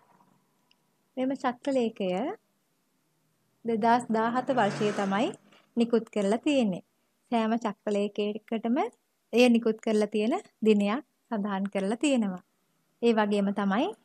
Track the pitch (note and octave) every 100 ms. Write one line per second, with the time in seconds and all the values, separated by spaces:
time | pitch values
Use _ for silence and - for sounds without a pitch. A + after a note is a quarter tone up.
0 | _ _ _ _ _ _ _ _ _ _
1 | _ - C4 C4+ C4 B3 C#4+ C4 A3+ A3
2 | F#3+ F3+ C#4+ A4 _ _ _ _ _ _
3 | _ _ _ _ _ _ A#3 A3+ A3+ A#3
4 | A#3+ A3 A3+ B3 B3+ B3 G#3 - G#3 G3+
5 | G3 G3 D#4 - _ _ _ - A#3 A3+
6 | G#3+ G#3+ G3 A3+ D#4 C#4 G#3+ E3+ - _
7 | _ _ _ A#3 A3 A3+ A3 G3+ - G3+
8 | G#3 G#3 G#3 G#3 - A3+ A#3 C4 A4+ -
9 | _ _ _ A3+ B3 A#3 A#3 A3 A3+ G#3+
10 | G#3 G#3+ G#3+ F4+ - _ G#3+ G#3 G3+ A#3+
11 | - _ _ A3 G3+ F#3+ G3 G3+ F#3+ A#3
12 | D4+ C4 G3+ F#3 - _ _ _ _ _
13 | A#3 A3+ G#3 G#3 G3 G3+ G3+ G3 F4+ -